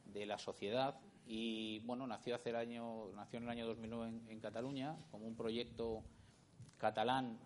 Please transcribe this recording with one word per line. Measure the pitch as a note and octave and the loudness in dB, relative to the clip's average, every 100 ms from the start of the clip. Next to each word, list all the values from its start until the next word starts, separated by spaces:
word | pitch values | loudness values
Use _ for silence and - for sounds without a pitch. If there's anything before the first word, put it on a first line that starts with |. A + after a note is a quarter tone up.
de | - G#2 G#2 | -8 -4 -2
la | G#2 | 0
sociedad. | - - G2+ A#2+ C3+ - - - B2+ | -2 -2 2 4 4 0 -16 -18 -6
Y, | A2 A2+ A2 A2 A2 | 0 0 2 0 -2
bueno, | A#2 B2 C3 | -2 -2 -2
nació | G#2 B2 A#2+ | -2 0 0
hace | A#2+ | 2
el | A#2 | 2
año, | A#2 A#2 A#2 A2+ G#2 G2+ | 0 -2 -4 -4 -6 -8
nació | G#2 A#2+ | -6 -4
en | |
el | A#2+ | -2
año | A#2 A2+ | 0 0
dos | A2+ | -2
mil | A2 | -2
nueve | A#2 A2+ | -2 -2
en, | A2+ A2+ | -4 -6
en | A2 | -6
Cataluña | G#2+ A2 B2+ C#3 C#3 D#3+ - | -4 -2 -2 0 -2 -4 -8
como | G#2+ A2 | -8 -6
un | |
proyecto | A2+ A2+ A#2 A#2+ A2+ A#2 A2 - - - - - - - - | 0 2 2 0 -2 0 -2 -6 -16 -20 -20 -20 -18 -18 4
catalán | G#2+ G#2+ A2+ C3 B2+ A2+ | 4 6 6 6 4 -2